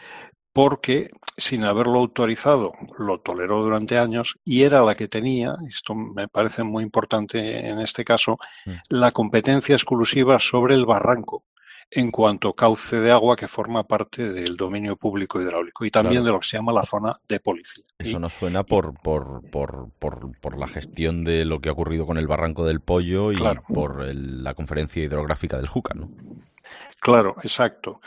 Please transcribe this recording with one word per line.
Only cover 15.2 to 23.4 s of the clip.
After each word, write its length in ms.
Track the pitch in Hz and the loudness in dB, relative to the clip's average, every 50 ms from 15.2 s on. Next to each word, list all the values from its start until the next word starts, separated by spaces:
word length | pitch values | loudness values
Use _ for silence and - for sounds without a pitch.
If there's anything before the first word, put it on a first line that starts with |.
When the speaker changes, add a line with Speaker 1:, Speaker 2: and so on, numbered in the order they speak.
| 98 - - 95 | -4 -4 -4 -4
Speaker 1:
hidráulico 440 | 90 90 85 85 87 85 - - 113 | -2 -2 -2 -2 -4 -4 -6 -6 -6
y 60 | 104 | 0
también 320 | - 110 107 - 123 123 120 | 2 2 4 4 2 2 2
Speaker 2:
Claro. 40 | |
Speaker 1:
de 60 | 117 107 | 2 0
lo 80 | - | 0
que 80 | - - | -2 -4
se 80 | - 110 | -4 -4
llama 140 | 110 117 117 | -2 0 2
la 120 | 104 - | 2 0
zona 300 | - - 101 107 110 117 - _ | 0 -2 -4 -2 -4 -6 -6 _
de 140 | - 107 101 | -6 -6 -4
policía. 440 | - 104 90 85 82 - - - - _ _ _ | -2 -4 -4 -6 -8 -14 -18 -20 -20 _ _ _
Speaker 2:
Eso 180 | - 110 110 | -8 -6 -4
Speaker 1:
Y 40 | 87 | -4
Speaker 2:
nos 140 | 85 85 - | -4 -6 -6
suena 300 | - 92 87 90 95 98 | -4 -4 -2 -2 -2 0
por, 360 | - 113 101 85 78 69 - | 2 2 2 2 0 -6 -6
por, 480 | _ 78 78 76 67 67 67 62 62 - | _ -2 -2 -2 -2 -4 -10 -14 -14 -10
por, 400 | - 73 69 67 67 65 62 58 - _ | -6 -6 -6 -6 -8 -12 -14 -16 -14 _
por, 400 | - 76 76 - - 67 60 - | -8 -8 -8 -8 -12 -14 -16 -12
por 180 | - - 64 71 | -12 -10 -8 -8
la 100 | 69 64 | -8 -8
gestión 560 | - - - - - - 80 80 85 85 82 | -8 -10 -12 -10 -6 -2 -2 -2 -2 -2 -2
de 220 | 82 85 82 80 | 0 0 0 0
lo 140 | 80 80 73 | 0 -2 -4
que 100 | - 80 | -4 -4
ha 20 | 71 | -4
ocurrido 320 | 78 82 82 82 80 80 | -2 -4 -4 -2 -4 -4
con 140 | 80 85 78 | -2 -2 -2
el 80 | 80 | -2
barranco 400 | 73 - 76 82 82 76 82 85 | -2 -2 -2 -2 -4 -2 -2 -2
del 140 | 80 78 76 | -2 -2 -2
Pollo 520 | - - 90 90 87 87 92 95 104 107 104 | -2 0 0 0 0 0 -2 0 0 0 0
y 40 | |
Speaker 1:
Claro. 260 | 92 | 0